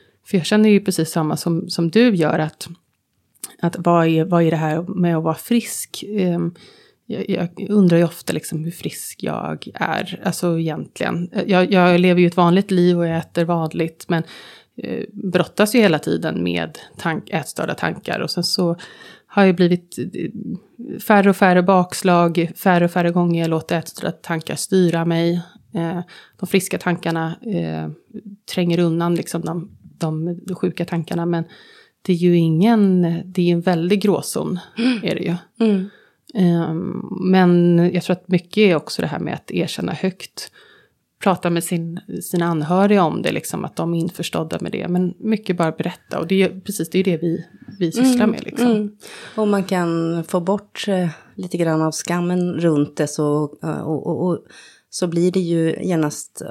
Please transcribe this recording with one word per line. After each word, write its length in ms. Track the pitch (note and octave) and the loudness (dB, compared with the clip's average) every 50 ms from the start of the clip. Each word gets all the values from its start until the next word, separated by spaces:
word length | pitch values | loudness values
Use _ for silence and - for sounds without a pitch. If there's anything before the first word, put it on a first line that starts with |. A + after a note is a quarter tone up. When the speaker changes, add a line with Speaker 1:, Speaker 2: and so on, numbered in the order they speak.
| _ _ _ _ _ | _ _ _ _ _
Speaker 1:
För 120 | - - F#3 | -4 -2 -2
jag 80 | D3 | 0
känner 240 | - G#3+ G#3+ G#3+ G#3+ | 2 4 4 6 6
ju 100 | G#3 G3 | 6 4
precis 300 | G3+ - F#3 - D#3+ - | 4 0 -2 -2 -2 -2
samma 260 | - E3+ D#3 D3+ D#3 D#3 | -2 -2 -2 -2 -2 -2
som, 320 | - E3+ E3+ D#3+ - - | -2 -2 -2 -2 -4 -4
som 200 | - - E3+ E3 | -4 -2 -2 2
du 260 | D#3 A3 A#3+ B3+ G3+ | 4 4 4 4 4
gör, 240 | E3+ D#3 D3+ - E3+ | 2 2 0 0 0
att, 280 | D#3 D#3 - - - - E3+ - _ _ _ _ _ _ _ _ _ _ _ _ - - - _ | -2 -4 -6 -10 -16 -18 -18 -20 _ _ _ _ _ _ _ _ _ _ _ _ -20 -20 -8 _
att 140 | - E3+ F3 F3+ | -4 -2 -2 0
vad 280 | E3+ F3 F3 E3+ E3 E3 | 2 2 4 4 4 4
är, 180 | E3 D#3+ D#3+ | 2 2 2
vad 180 | - F3 E3+ E3+ | 2 2 2 4
är 80 | D#3+ | 2
det 60 | D#3+ D#3 | 2 0
här 240 | D#3+ D#3 D3+ E3 F3 F3 - F3+ | 0 -2 -2 -4 -4 -4 -2 0
med 180 | F3 E3+ E3 D#3+ | 0 2 2 0
att 60 | D#3+ | 0
vara 120 | E3 D#3 | -2 -4
frisk? 680 | - - - A#3 A#3 G#3+ - - - - - - - - G3+ | -4 -2 -2 0 0 0 -2 -6 -10 -12 -12 -12 -14 -10 -6
Ehm, 460 | G#3+ G#3 F#3 F3+ E3+ E3+ E3+ E3+ F3 - - - - _ _ _ _ _ _ | -4 -2 0 0 0 0 -2 -4 -6 -10 -16 -20 -20 _ _ _ _ _ _
jag, 240 | - - - F#3+ - | -10 -8 -6 -4 -4
jag 380 | G3 - E3+ F3 - - G3+ F#3+ | -4 -4 -4 -6 -6 -8 -6 0
undrar 280 | G3+ G#3 F#3+ F3 E3+ E3+ | 4 4 6 6 6 4
ju 60 | F3 | 4
ofta, 300 | D#3+ - - - - E3+ | 2 -2 -6 -8 -6 -6
liksom, 300 | D#3 - - E3+ D#3 D#3+ | -6 -6 -6 -8 -6 -6
hur 80 | E3 | -8
frisk 520 | E3+ - - D#3+ - - - - - - - | -8 -8 -10 -10 -10 -10 -14 -16 -12 -10 -8
jag 440 | - D#3 - - - D#3+ - - - - | -8 -6 -6 -6 -6 -8 -10 -10 -12 -8
är, 480 | - - - D#3+ - - - F#3 - - | -6 -4 -2 -2 -4 -4 -6 -8 -6 -4
alltså, 360 | F#3 - - - F3 E3 E3 | -4 -4 -2 -2 -2 0 0
egentligen. 680 | E3 D#3+ D#3 D#3+ D#3 - - - - F3 F3 E3+ F3 F3 - - - | -2 -2 -4 -6 -8 -10 -8 -6 -4 -4 -4 -4 -6 -6 -4 -4 0
Jag, 260 | - F#3+ F3+ F#3 - | 2 2 2 4 4
jag 280 | G3+ F#3 F3+ F3+ F3 F3 | 4 4 6 6 6 6
lever 220 | F3+ F#3 F3 F3+ | 6 4 6 6
ju 60 | F3+ E3+ | 4 4
ett 100 | F3 F#3 | 4 4
vanligt 340 | F3 E3+ F3 F#3+ G3+ G#3 | 4 4 4 4 2 2
liv 260 | G3 F3 F3 F3+ F3 F3 | 2 4 4 4 4 2
och 100 | E3+ E3 | 0 0
jag 100 | E3 E3 | -2 -4
äter 280 | D#3+ - - F3 E3+ | -6 -4 -4 -2 -2
vanligt, 600 | E3 F3 E3+ D#3+ D#3 E3 E3 D#3+ E3 E3 - - - | 0 0 -2 -2 -2 -2 -4 -4 -4 -6 -8 -6 -2
men, 160 | F3 E3 E3 - - - - - - - _ _ _ - - | -2 -2 -2 -4 -10 -20 -20 -20 -20 -20 _ _ _ -12 -8
eh, 200 | - - - - - G#3 | -8 -6 -8 -8 -10 -10
brottas 640 | G3+ - F#3 F3 F3+ F3 - - - G#3+ G#3 - | -8 -4 -2 0 0 0 0 0 0 0 2 4
ju 40 | B3 | 4
hela 200 | A3 F#3+ D#3+ D3 | 4 4 4 2
tiden 440 | - D#3+ E3+ E3 E3+ D#3+ E3+ F3 F3 | 0 -2 -2 -2 -2 -2 -4 -2 -2
med 340 | F3 F3 - - D#3+ D3+ - - - - - | -2 -2 -2 -4 -6 -8 -14 -20 -20 -12 -6
tank-, 320 | - E3+ D#3+ D#3 D3+ - | -4 -4 -4 -4 -6 -6
ätstörda 420 | - D#3+ C#3+ - - - F3 D#3+ D3 | -6 -6 -6 -6 -8 -6 -6 -6 -4
tankar. 460 | - - D#3+ E3+ - - - - - | -4 -4 -4 -4 -6 -8 -6 -6 -6
Och 120 | - E3 | -6 -4
sen 120 | - F3 F3 | -4 -4 -4
så 320 | - - - F#3 E3+ E3+ F3 - - - - - - - - _ _ | -2 -2 0 0 0 -2 -4 -8 -16 -20 -20 -20 -20 -20 -20 _ _
har 180 | - G#3 G3 | 0 4 4
jag 100 | F#3+ F3 | 4 4
blivit, 420 | E3+ F3+ E3+ F3+ F3 - _ - - | 4 4 2 2 0 -2 _ -10 -10
eh, 1000 | B2 - - - F#2 - - - - - - - - _ _ - A#3+ - - - | -10 -8 -8 -8 -8 -8 -8 -10 -10 -10 -10 -12 -14 _ _ -16 -14 -12 -12 -4
färre 300 | - - G#3+ G3+ F#3+ G3+ | 0 4 4 6 6 4
och 60 | F#3 - | 4 4
färre 260 | G3+ F#3 F3+ F3+ F3+ | 4 6 6 6 6
bakslag, 880 | F#3 G3 F3+ F3+ - - - - F#3 F3 F3 F3 E3+ E3 E3+ E3 E3 - | 6 4 4 4 0 -2 -2 2 4 4 4 4 4 2 0 -2 -2 -2
färre 300 | - - G3 F3+ F3 F3 | -2 2 2 4 4 4
och 60 | E3+ | 2
färre 200 | F3 F3+ E3+ E3+ | 2 0 0 2
gånger 300 | E3+ F3+ F3 F3 E3+ E3 | 2 2 2 2 2 0
jag 80 | E3 E3 | 0 0
låter 280 | D#3+ D#3+ D#3+ - - E3 | -2 -2 -2 -2 -4 -4
ätstörda 320 | D#3+ - - - - D#3+ | -4 -6 -10 -8 -6 -6
tankar 440 | E3+ - - - E3+ D#3+ - - - | -6 -8 -6 -6 -6 -6 -6 -6 -8
styra 500 | - - - F#3+ F#3 F3+ E3+ D#3+ E3 E3 | -8 -4 0 2 4 4 4 2 0 0
mig. 360 | E3+ E3 E3 E3+ E3+ F3 F3 E3+ - - - _ _ - | 0 0 2 2 0 0 -2 -4 -8 -16 -20 _ _ -6
Eh, 240 | F#3+ E3 E3 F3+ F3 F3 - - - - _ _ _ | -6 -4 -4 -4 -6 -8 -10 -14 -20 -20 _ _ _
de 80 | F#3+ F3+ | -4 -2
friska 300 | - G3 F#3 - - F3 | 0 0 0 -2 -4 -4
tankarna, 580 | - F3+ E3+ E3+ - E3+ E3 E3 D#3+ D#3+ E3+ - | -2 -2 -2 -2 -2 -4 -4 -2 -4 -6 -6 -8
eh, 480 | - A#3 G3+ E3+ E3 D#3+ - D#2+ D#2 D#3 D3+ - _ _ - G#3+ - - - - _ - - | -8 -6 -4 -4 -2 -4 -4 -6 -6 -8 -10 -14 _ _ -18 -18 -16 -18 -18 -18 _ -8 -4
tränger 260 | F#3 F3 F3 E3+ E3+ | -2 0 0 2 2
undan, 360 | F3 E3+ D#3+ E3+ E3+ E3+ F3 | 2 2 0 0 0 0 0
liksom, 260 | E3+ F3 - - E3 | -2 -2 -4 -6 -6
de, 300 | E3 D#3+ E3+ F3 D#3+ - - - - - - - | -6 -6 -6 -8 -10 -12 -16 -20 -20 -20 -10 -6
de, 420 | E3+ D#3 D#3 D#3 D#3+ F3 F3 E3+ - | -4 -4 -4 -4 -4 -6 -6 -8 -8
de 100 | F#3 F#3 | -10 -6
sjuka 300 | - - F3 - - E3+ | -4 -4 -4 -4 -4 -6
tankarna, 400 | - F3 E3+ D#3+ - F3+ E3+ E3+ | -4 -4 -6 -4 -4 -4 -4 -2
men 180 | F3 E3+ E3+ E3 - - - - - - - _ _ _ _ | -2 -2 -2 -4 -6 -10 -20 -20 -20 -20 -20 _ _ _ _
det 120 | - - F3+ | -4 -2 0
är 40 | E3 | 2
ju 200 | F3 F3 F3 E3+ | 4 4 4 4
ingen, 640 | E3 E3 D#3+ D#3+ F#3+ A#3 A#3 G#3+ G3+ G3 F#3 F3+ F3 E3 E3+ E3+ G3 | 4 4 4 4 4 4 6 6 6 4 4 4 4 2 0 -2 -6
det 160 | F#3 F3+ F#3 | -6 -2 0
är 40 | F3 | 2
ju 60 | F3 | 2
en 100 | F3 E3+ | 2 2
väldig 400 | E3+ F#3 F3+ E3 E3 F3+ G#3 G3 | 2 0 0 0 2 2 0 2
gråzon, 580 | G3 G#3 F3+ C#3+ C#3 - - C#3+ D#3 D#3 F3 F3 - - - - | 2 2 0 0 -2 -4 -6 -6 -4 -4 -6 -8 -10 -10 -6 -2
Speaker 2:
Mm. 220 | A#3 C4 B3 G#3 F3 | 0 0 0 -2 -2
Speaker 1:
är 120 | F3 D#3+ | -4 -4
det 60 | - | -4
ju. 140 | - - E3+ F3 - _ _ - | -4 -4 -4 -6 -8 _ _ 0
Speaker 2:
Mm. 300 | A#3 A3 G3+ F#3+ F#3 G#3 - _ _ _ _ _ _ - - | 2 2 2 2 0 -4 -10 _ _ _ _ _ _ -6 0
Speaker 1:
Ehm, 640 | A3+ F#3 F3 E3+ E3+ E3 D#3 D#3+ E3 F#3 - - - - - - - F#3 F#3 | 2 4 4 4 2 0 -2 -4 -4 -6 -6 -6 -8 -8 -8 -8 -2 2 4
men 460 | F#3 F#3+ F#3 F3 F3 F3 F3 F3 F3 E3+ E3+ F3+ F3+ | 4 6 6 6 6 6 6 6 6 4 4 4 2
jag 100 | F3+ - | 0 -2
tror 120 | - F#3 | -2 -2
att 120 | F3+ - - | -4 -2 -2
mycket 300 | F#3 F3 F3 _ - G#3 | -2 -2 -2 _ 0 2
är 180 | G#3+ G3 E3+ | 4 4 4
också 260 | D3 - - - - | 2 0 -4 -6 -6
det 60 | - D3+ | -6 -6
här 120 | - D#3+ | -6 -6
med 140 | F3 - - | -6 -6 -6
att 180 | - - - | -8 -8 -6
erkänna 400 | - E3+ E3+ - - - - - | -4 -4 -4 -4 -4 -6 -6 -6
högt, 600 | - - - F#3+ F#3 - - - _ - - - - _ - _ _ _ _ _ _ _ _ _ _ _ - | -4 -4 -4 -4 -4 -6 -12 -18 _ -16 -16 -16 -18 _ -20 _ _ _ _ _ _ _ _ _ _ _ -2
prata 260 | G3+ F3+ F3+ - F3 | 0 0 0 0 -2
med 140 | E3+ E3+ E3+ | -2 -2 -2
sin, 360 | - F3+ E3+ E3 E3 E3 F3+ - - - E3+ F3 | -2 -4 -4 -4 -6 -8 -10 -12 -10 -10 -10 -8
sina 220 | - - F3 E3+ | -4 -2 -2 0
anhöriga 580 | E3+ E3 D#3 D3 D3+ F3+ F#3 G3 G#3 G#3 G3+ F3 | 0 0 -2 0 0 2 4 4 4 4 4 4
om 180 | D#3 D#3+ E3+ | 2 0 -2
det, 100 | E3 D#3+ | -2 -2
liksom, 340 | - D#3+ - - - E3 D#3 | -4 -4 -6 -6 -8 -8 -8
att 100 | D3+ - | -8 -6
de 180 | - E3 E3 E3+ | -6 -4 -2 -2
är 60 | E3 | -2
införstådda 580 | E3 E3+ - - F3 - - E3 D#3+ D#3+ - - | -4 -4 -6 -8 -8 -6 -6 -6 -6 -4 -6 -6
med 100 | - - | -6 -6
det, 160 | - F#3+ F#3+ E3+ | -6 -6 -4 -2
men 260 | F3+ F3+ F#3 F3 - - | -2 0 0 -2 -4 -6
mycket 380 | - G#3+ A3 G#3 G#3+ - F3+ F3 | -4 -4 -4 -2 -2 -4 -2 -2
bara 140 | E3+ D#3+ | -2 -2
berätta, 480 | D#3 - E3 F3+ F3 - _ - - - | -2 -4 -6 -6 -8 -10 _ -10 -8 -6
och 80 | D#3+ E3 | -2 0
det 80 | G3 F#3+ F#3+ | 2 2 2
är 60 | - | 0
ju, 120 | F#3 F#3+ | -2 -6
precis, 280 | - - G3+ - E3 - | -12 -10 -8 -8 -6 -2
det 100 | - F#3 | -2 0
är 40 | F#3+ | 0
det 140 | G3+ E3+ D#3 | 0 0 0
vi, 280 | E3+ E3+ E3 E3+ D#3+ - - - - - - - | -2 -2 -4 -4 -6 -12 -20 -20 -20 -18 -6 -4
vi 120 | F#3 D#3+ | -4 -2
sysslar 320 | D#3+ A3+ B3+ C4 B3+ B3 A#3+ | 0 2 2 4 4 4 2
Speaker 2:
Mm, 60 | A#3 | 2
Speaker 1:
med, 120 | - - - | 0 -2 -6
liksom. 240 | - - - A#3+ B3 | -8 -4 0 2 2
Speaker 2:
mm. 200 | A3+ G#3+ G#3 G#3 - _ - - - - - - - | 2 2 0 -4 -8 _ -20 -20 -20 -20 -20 -10 -4
Och 120 | A3 G#3+ G#3 | -2 0 2
man 160 | G3+ G3 F#3+ | 2 0 0
kan 600 | F#3+ F#3+ F3+ F3 E3+ E3 E3 E3 E3 E3+ E3 E3 | 0 0 0 0 0 0 0 0 -2 -2 -4 -2
få 160 | - - F3+ | -2 -2 -2
bort, 460 | E3+ F#3 G3+ G3+ G#3 _ - - - G#3 | 0 0 -2 -2 -4 _ -14 -8 -4 -2
eh, 200 | G3 F#3 F3+ E3+ D3+ - - _ _ | 0 0 0 -2 -4 -8 -14 _ _
lite 220 | - F#3 F3+ - F3 | -12 -10 -6 -2 -2
grann 240 | E3+ E3 D#3+ D#3 | 0 0 2 0
av 100 | D#3+ D#3+ | 0 0
skammen 640 | D#3 - - - E3+ F3 F3 F3 F3+ F3+ F3+ F3+ E3+ | -2 -4 -6 -4 -4 -2 -2 0 0 0 0 -2 -2
runt 440 | D#3 E3+ E3+ D#3 C#3+ D3 D3 - - | 0 2 2 4 2 2 0 -2 -4
det, 100 | D3+ D3 | -4 -2
så, 500 | - - D3+ D3 D3 D3+ D3+ C#3+ - - - | -2 -2 0 0 0 0 -2 -4 -6 -8 -8
eh, 160 | D#3+ D3+ C#3+ | -8 -6 -6
och, 260 | - D3 D#3 C#3 - - | -6 -4 -6 -4 -4 -4
och, 200 | E3 A#2 E3 F#3 | -4 -2 -2 -2
och 120 | E3+ - - - - - - - _ _ _ _ | -2 -4 -6 -12 -20 -20 -20 -20 _ _ _ _
så 180 | - - F#3 F3 | -8 -6 -4 -2
blir 240 | E3 E3+ F3 F3+ | 0 2 2 2
det 80 | F3 F#3+ | 2 0
ju 360 | F3+ E3 E3+ E3 D#3+ D#3+ - - | 0 0 0 2 2 0 0 -2
genast 600 | - F#3 F3 D#3+ D3+ D3 - - - - _ - - - | -2 -2 0 0 0 0 -2 -6 -12 -14 _ -12 -12 -8